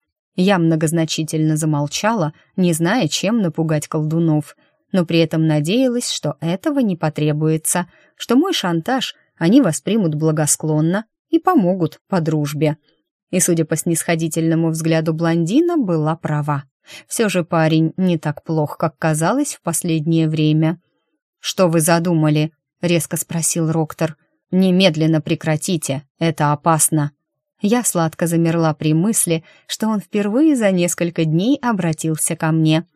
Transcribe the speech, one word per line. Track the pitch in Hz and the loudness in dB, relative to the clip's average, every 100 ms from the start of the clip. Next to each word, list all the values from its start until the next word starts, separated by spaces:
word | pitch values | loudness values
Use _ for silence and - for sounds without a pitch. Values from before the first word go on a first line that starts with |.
| _ _ _ - | _ _ _ -2
Я | 185 196 | 2 2
многозначительно | 165 160 160 165 160 - 160 160 156 156 | 2 2 0 0 -2 -4 -4 0 0 0
замолчала, | 160 147 147 - 208 226 147 - _ - | 0 0 -2 -2 -2 -2 -2 -6 _ -2
не | 180 | 0
зная, | 160 170 240 160 | 2 0 0 0
чем | - 185 233 | -2 -2 0
напугать | 180 156 160 151 - | -2 -2 -2 -2 -4
колдунов, | 160 151 160 165 151 147 - _ _ _ | -4 -2 0 2 0 -2 -12 _ _ _
но | 190 170 | -2 0
при | 170 | 2
этом | 165 165 160 | 2 2 2
надеялась, | 151 151 226 262 240 - | 2 0 0 0 0 -4
что | - - - | -6 -6 -6
этого | 160 185 320 285 | -4 -4 -2 0
не | 226 175 | 0 0
потребуется, | 156 - 151 147 156 160 - 180 175 _ _ - | -4 -2 -2 0 0 0 -2 -4 -4 _ _ -14
что | - 240 | 0 0
мой | 370 | 2
шантаж | - 185 170 165 254 - - _ - | -2 -2 -4 -2 -4 -4 -12 _ -2
они | 165 247 | 2 4
воспримут | 214 156 - 220 175 151 | 4 0 -2 -2 0 0
благосклонно | 156 156 147 - 156 151 160 190 220 _ - | 0 0 0 -2 0 0 0 0 -6 _ -4
и | 330 | -2
помогут | 370 349 175 190 160 - - | 2 2 2 0 -2 -4 -4
по | 185 | -2
дружбе. | 160 156 147 147 156 143 _ _ _ _ - | 0 -2 -2 -2 -2 -2 _ _ _ _ -6
И, | 180 | -2
судя | 180 165 156 | 0 0 0
по | 156 | -2
снисходительному | - 165 - 165 165 165 165 160 165 | -2 -4 -2 -2 -2 -2 0 0 0
взгляду | 160 165 160 160 | -2 0 0 0
блондина, | 160 165 165 165 240 349 339 | -2 0 0 2 2 2 0
была | 208 165 156 160 | 0 0 0 -2
права. | 156 151 147 143 - _ _ - - | -4 -4 -2 -4 -6 _ _ -20 -12
Всё | - 220 | -2 -2
же | 180 | 0
парень | 170 170 160 160 160 - | -2 0 2 2 2 0
не | 185 170 | 0 0
так | 156 147 | -2 -8
плох, | - 160 151 - | -4 -2 -2 -2
как | 160 - | -6 -2
казалось | 165 156 165 247 294 | -2 0 0 0 -2
в | - | -6
последнее | - 160 175 160 156 165 156 | -6 -4 -2 -2 0 2 2
время. | 160 151 156 160 160 _ _ _ _ _ _ | 2 2 2 2 -2 _ _ _ _ _ _
«Что | - - 185 | -8 0 2
вы | 165 | 4
задумали?» | 160 170 170 165 156 151 156 _ _ _ | 4 2 2 2 4 2 0 _ _ _
резко | 175 170 - 160 | 0 0 0 -6
спросил | - 165 156 175 160 | -6 -4 -2 -2 0
Роктор. | 160 156 - 160 - _ _ - | 0 -2 -2 -6 -6 _ _ -4
«Немедленно | 185 190 180 190 156 156 160 | 2 4 6 4 4 2 2
прекратите, | - 160 165 151 - 170 - 160 - - | 0 -4 -2 -2 -2 -4 -4 -8 -8 -4
это | 165 160 147 | -4 0 0
опасно». | 147 170 160 - 156 147 _ _ _ _ _ | 0 2 2 2 0 -2 _ _ _ _ _
Я | 208 247 | 0 0
сладко | 226 175 165 - 170 | 0 -2 -2 -2 -2
замерла | 165 165 165 160 | 0 2 2 0
при | 151 156 | 0 0
мысли, | 156 196 226 - 160 - _ - | 0 0 0 0 -2 -4 _ -14
что | - 220 | -6 -4
он | 214 | -4
впервые | - 208 208 220 320 269 | -4 -4 0 2 2 4
за | 208 | 2
несколько | 185 175 - 170 165 160 | 2 0 -2 -4 -2 0
дней | 156 208 285 | 2 2 0
обратился | 247 208 170 156 160 156 - 165 | 0 -2 -2 -2 -4 -4 -4 -4
ко | 160 | 0
мне. | 160 156 160 - | 2 4 2 -2